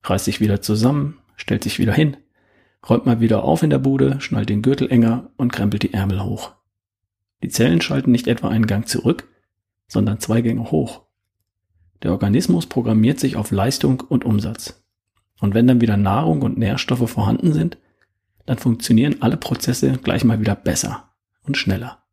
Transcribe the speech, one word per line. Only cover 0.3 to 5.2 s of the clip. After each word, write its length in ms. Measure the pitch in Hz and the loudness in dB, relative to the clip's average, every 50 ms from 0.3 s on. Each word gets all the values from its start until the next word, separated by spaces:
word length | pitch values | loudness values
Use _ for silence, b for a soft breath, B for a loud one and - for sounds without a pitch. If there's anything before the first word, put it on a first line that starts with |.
| 110 - | -2 0
wieder 240 | 110 107 101 101 - | 0 0 0 0 0
zusammen, 560 | - 107 107 110 127 147 143 143 143 160 _ _ _ _ | -2 0 2 2 2 2 0 -2 -4 -8 _ _ _ _
stellt 280 | - - - - - - | -16 -4 -4 -4 -2 -2
sich 140 | 220 - | -6 -2
wieder 160 | - - 110 - | 0 0 2 4
hin, 240 | 151 156 147 135 - _ _ _ _ _ _ _ _ _ _ _ _ - - | 2 2 2 0 -4 _ _ _ _ _ _ _ _ _ _ _ _ -2 0
räumt 160 | - 117 - | 0 2 2
mal 160 | 131 117 113 | 2 2 2
wieder 220 | 117 113 110 98 - | 4 2 2 2 2
auf 180 | - 156 165 | 0 2 2
in 80 | - 151 | 2 2
der 80 | 147 | 0
Bude, 420 | 135 131 139 135 135 135 135 139 139 | 2 2 0 2 2 2 2 2 -2
schnallt 280 | - - - 107 104 104 | -4 -4 -4 -2 -2 0
den 140 | 104 104 107 | -2 0 2
Gürtel 260 | 127 139 139 131 - | 2 2 2 0 2
enger 400 | 127 117 117 113 113 127 | 4 4 4 4 2 -2